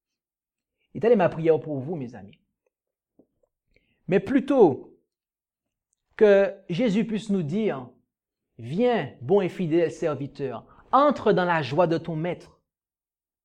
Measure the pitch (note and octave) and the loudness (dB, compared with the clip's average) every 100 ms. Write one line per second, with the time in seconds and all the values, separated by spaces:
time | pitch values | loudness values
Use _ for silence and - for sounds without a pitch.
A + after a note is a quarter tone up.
0 | _ _ _ _ _ _ _ _ _ - | _ _ _ _ _ _ _ _ _ -2
1 | A3+ A3+ E3+ D3+ D#3+ D#3 D3+ C#3 C3+ E3+ | 2 4 2 0 0 0 -2 -8 -8 -10
2 | B2 A2+ F#2+ - _ _ _ _ _ _ | -10 -14 -20 -20 _ _ _ _ _ _
3 | _ _ _ _ _ _ _ _ _ _ | _ _ _ _ _ _ _ _ _ _
4 | - F#3+ F#3+ C4 - C#4 F3 B2+ - _ | -2 -2 0 0 2 4 4 4 -8 _
5 | _ _ _ _ _ _ _ _ _ _ | _ _ _ _ _ _ _ _ _ _
6 | _ - G#3+ G3 G3 - - E3+ B3+ G#3 | _ 2 6 6 4 -2 -8 -2 0 0
7 | A3+ G#3+ - G3 C#3+ G3 G#3 C3+ B2 - | -2 -4 -4 -4 -2 -4 -4 -4 -10 -20
8 | _ _ _ _ _ - A#2 E3+ B3 A3 | _ _ _ _ _ -18 -8 -2 0 0
9 | C3+ - A#2+ G3+ F3 - E3+ E3 D#3+ - | -4 -8 0 0 0 -4 -2 0 0 -2
10 | D#3+ C3 C#3+ - C3+ A2+ - - _ B3+ | -4 -4 -8 -8 -10 -10 -16 -20 _ 2
11 | D4 - A3 F3+ F3 E3 B2 D3 F3 D#3+ | 2 2 2 2 2 0 -2 0 2 0
12 | E3 D#3 F3 D#3+ - _ _ _ _ _ | -4 -6 -6 -8 -14 _ _ _ _ _
13 | _ _ _ _ | _ _ _ _